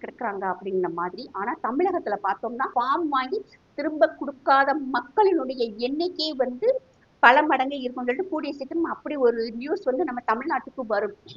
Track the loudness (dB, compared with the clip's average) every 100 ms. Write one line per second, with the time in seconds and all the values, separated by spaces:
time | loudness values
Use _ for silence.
0 | -12 -8 -6 -4 -4 -4 -4 -2 -2 -2
1 | -4 -6 -10 -6 -6 -4 -2 0 0 0
2 | -2 -2 -2 -2 -4 -4 -2 0 0 0
3 | 0 -2 -2 -6 -8 -18 _ -6 -6 2
4 | 2 2 -10 -4 4 4 4 0 -2 -4
5 | 0 4 4 4 0 -2 -4 -2 -4 -2
6 | -2 -2 -4 -2 -2 0 0 0 -4 _
7 | _ _ 8 8 6 0 0 -4 -8 -4
8 | -4 -2 -4 -4 -6 -8 -6 -4 -2 -4
9 | -6 2 2 2 -2 -6 -4 -2 -2 0
10 | -2 -2 -2 -2 0 -4 -4 -10 -4 -2
11 | -2 -6 -18